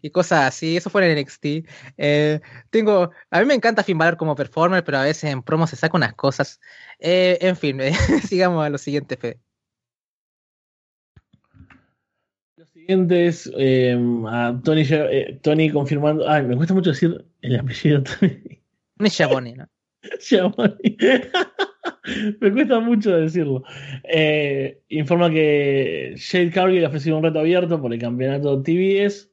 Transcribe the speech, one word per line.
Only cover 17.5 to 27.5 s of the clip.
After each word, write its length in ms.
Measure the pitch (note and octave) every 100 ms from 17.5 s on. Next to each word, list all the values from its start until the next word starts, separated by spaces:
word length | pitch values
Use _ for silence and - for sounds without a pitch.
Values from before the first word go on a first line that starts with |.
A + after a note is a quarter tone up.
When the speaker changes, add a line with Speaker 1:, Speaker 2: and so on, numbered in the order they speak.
| B2
Speaker 2:
apellido 440 | C3 A2+ D3 C#3+
Tony. 580 | C3 - G3 - - - _ _ _ _
Speaker 1:
Tony 120 | G#3
Schiavone, 460 | - D3+ C3+ B2 B2
¿no? 140 | - _ _ _
Speaker 2:
<laughs> 180 | - -
Schiavone. 800 | - G#3 F#3 - G#3+ - G#3+ - A3+ B3+ - F#4 F4 - G4 _ E4+ - - - G#3+ G#3
Me 120 | G3+
cuesta 280 | A3 B3+ A#3+
mucho 380 | A3+ A#3 G#3 E3+
decirlo. 460 | D#3+ F3 D3 C3 - - - C3
Eh, 800 | - D#3+ D#3 D3+ D3 C#3 C3+ - _
informa 400 | D#3 C#3+ F3 F3
que 840 | D#3 D3+ D3 C#3 C#3 B2+ D#2+ C2 -
Jade 340 | - F3+ F3
Cargill 340 | F#3 F#3 F#3 D#3
ha 40 |
ofrecido 280 | D3 D3+ D#3
un 60 |
reto 160 | D#3+ D#3
abierto 420 | D#3+